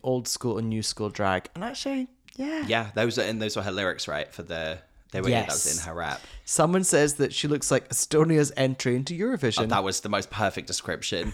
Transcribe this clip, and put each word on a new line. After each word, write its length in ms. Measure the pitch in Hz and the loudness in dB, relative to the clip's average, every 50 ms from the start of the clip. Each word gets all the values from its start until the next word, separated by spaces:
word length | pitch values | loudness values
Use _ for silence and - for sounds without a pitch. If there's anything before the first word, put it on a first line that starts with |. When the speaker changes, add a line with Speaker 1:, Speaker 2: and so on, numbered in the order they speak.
| - | -2
Speaker 1:
old 260 | 127 127 127 113 - | -2 -2 -2 -2 -4
school 300 | - - - 123 107 107 | -4 -2 -2 -2 -2 0
and 100 | 113 113 | -2 -2
new 140 | 110 110 104 | -2 -2 -2
school 260 | - - - 107 104 | -4 -4 -4 -4 -4
drag. 400 | - - 104 98 95 92 - - - | -2 0 0 2 2 0 -2 -4 -10
And 100 | 170 190 | -10 -8
actually, 440 | 240 277 - - 285 269 262 254 - _ _ _ - - | -8 -8 -6 -4 -4 -2 -2 -4 -6 _ _ _ -16 -10
yeah. 280 | - 269 294 320 320 294 | -8 -6 -4 -4 -4 -2
Speaker 2:
Yeah, 240 | - 113 117 113 104 98 | 0 0 0 0 -2 0
those 240 | 104 113 120 107 123 | 0 0 2 2 0
are, 40 | - | 0
and 180 | 104 113 110 110 | 0 -2 -2 -2
those 140 | 107 - | -2 -2
were 60 | 110 95 | -2 -4
her 100 | 101 92 | -2 -2
lyrics, 340 | 101 98 92 80 - - | -2 -2 -2 -2 -2 -4
right? 260 | - 76 73 71 - - | -4 -4 -4 -6 -6 -10
For 100 | - 85 | -12 -10
the, 360 | 78 85 80 80 78 80 85 - _ _ - _ _ - | -8 -6 -6 -4 -6 -6 -8 -12 _ _ -20 _ _ -6
they 80 | 92 95 | -2 0
were, 80 | 120 | 2
that 180 | 120 117 107 - | 2 0 0 0
was 160 | 73 - - | -2 -2 -2
Speaker 1:
Yes. 120 | 73 78 85 | -2 -2 -4
Speaker 2:
in 80 | 82 82 | -4 -6
her 60 | 82 | -6
rap. 260 | 85 82 76 65 - - - - - - | -6 -4 -4 -6 -6 -8 -12 -18 -16 -6
Speaker 1:
Someone 400 | - - - 156 165 180 190 190 | -2 2 2 4 4 4 4 4
says 300 | - - 147 147 147 147 | 6 6 6 6 4 4
that 180 | - 143 - - | 2 0 0 0
she 140 | - - 147 | -2 0 0
looks 220 | 151 139 - - | 0 0 2 2
like 180 | 139 127 - - | 2 2 2 0
Estonia's 640 | 127 - - - - 151 156 165 160 151 147 143 - | -2 -2 -2 2 4 4 6 6 6 6 4 4 2
entry 380 | - 135 131 131 - - 127 123 | 2 2 2 2 0 0 2 2
into 220 | 127 135 - 175 165 | 2 0 -2 -4 -2
Eurovision. 440 | 202 247 262 175 135 117 104 - 113 | -2 0 0 2 2 2 2 2 2
Speaker 2:
Oh, 40 | |
that 160 | 110 117 101 98 | 2 2 2 2
was 180 | 95 92 - - | 2 -2 -2 -2
the 60 | 104 | 0
most 200 | 104 98 95 - | 0 0 0 -2
perfect 360 | - 104 107 95 - 98 - | -2 0 0 0 0 -2 -6
description. 680 | - 90 - - - 82 76 - - 104 87 90 - | -6 -6 -6 -4 -4 -6 -4 -4 -4 -4 -2 -2 0